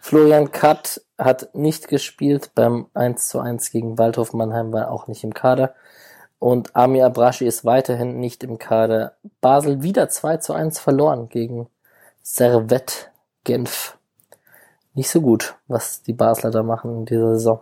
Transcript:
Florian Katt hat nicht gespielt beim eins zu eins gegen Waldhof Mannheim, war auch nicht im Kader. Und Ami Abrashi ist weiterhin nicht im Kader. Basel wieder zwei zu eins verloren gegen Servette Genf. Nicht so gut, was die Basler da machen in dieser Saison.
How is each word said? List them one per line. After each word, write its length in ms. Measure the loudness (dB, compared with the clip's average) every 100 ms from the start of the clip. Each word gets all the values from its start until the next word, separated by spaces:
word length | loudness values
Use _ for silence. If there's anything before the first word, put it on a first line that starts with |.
Florian 520 | 2 4 6 6 2
Katt 480 | 2 2 2 -2 -12 _ _
hat 380 | 0 0 -2
nicht 340 | -2 -2 -2 -2
gespielt 600 | -4 -4 -4 0 0 -2
beim 320 | 2 2 2 -4
eins 360 | -2 -2 -2 -6
zu 100 | -6
eins 300 | -6 -6 -6
gegen 260 | -6 -6 0
Waldhof 380 | 0 0 -4
Mannheim, 380 | -4 -4 -4 -4
war 180 | -4 -6
auch 160 | -8 -12
nicht 180 | -12
im 80 | -10
Kader. 420 | -2 0 2 0 -4 _ _ -20 -20 _ _
Und 380 | 0 0 0 2
Ami 260 | 2 4
Abrashi 440 | 2 4 2 2 -4
ist 180 | -2
weiterhin 560 | 0 0 0 -4 -4 -6
nicht 240 | -8 -8
im 140 | -12 -12
Kader. 580 | -2 0 2 0 -4 _ -20 _
Basel 420 | 4 4 2 -2
wieder 280 | -2 0 0
zwei 260 | -2 -4 -4
zu 160 | -4
eins 260 | -4 -4 -4
verloren 520 | 0 2 2 0 -4
gegen 380 | -6 -6 -8 -12 _ _ _ _ _
Servette 880 | -12 0 2 2 2 -2 -2 -12 -14 _ _ _
Genf. 520 | -4 -4 -4 -8 -12 -16 _ _ _ _ _ _ _ _ _
Nicht 160 | -6 0
so 140 | 0
gut, 340 | 4 2 2 -12 _
was 340 | -6 -6 -12
die 100 | -10
Basler 380 | 0 2 2 0
da 120 | -2
machen 320 | -2 -4 -6 -8
in 60 | -4
dieser 280 | 0 2
Saison. 260 | 2 2 0